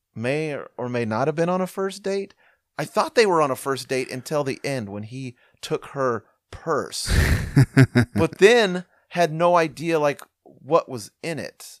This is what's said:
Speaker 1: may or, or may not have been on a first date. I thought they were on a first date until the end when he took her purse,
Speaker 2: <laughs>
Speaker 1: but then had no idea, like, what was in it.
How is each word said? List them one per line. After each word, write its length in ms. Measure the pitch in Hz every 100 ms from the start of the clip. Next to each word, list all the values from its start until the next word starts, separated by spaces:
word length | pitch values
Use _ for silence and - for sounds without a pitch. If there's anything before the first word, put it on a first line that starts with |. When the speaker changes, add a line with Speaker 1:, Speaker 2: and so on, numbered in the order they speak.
| _ -
Speaker 1:
may 380 | 117 147 156
or, 160 | 139 - -
or 140 | 123
may 160 | 123 117
not 220 | 110 139
have 80 | 156
been 120 | 170
on 140 | 180
a 40 | 180
first 360 | - 190 190
date. 320 | 196 196 196 _ _ _ _ -
I 80 | 151
thought 300 | - 311 -
they 100 | 214
were 140 | 170
on 100 | 143
a 60 | 127
first 320 | - 135 123
date 220 | 131 -
until 340 | 127 120 151 139
the 140 | 127 -
end 240 | 139 104
when 140 | 101 107
he 320 | 127 131 - _ _
took 240 | - 160 -
her 380 | 143 131 117 - _ _
purse, 600 | - - 147 87 - - - 71 - - - 135 -
Speaker 2:
<laughs> 400 | 131 123 120 -
Speaker 1:
but 220 | 160 -
then 460 | 196 240 208 180 180 _ _
had 220 | 175 170
no 220 | 156 175 175
idea, 460 | 165 127 165 165
like, 200 | 147 139 - _
what 460 | _ _ 123 160 -
was 240 | 127 101 _
in 160 | 156 156
it. 400 | 87 - - -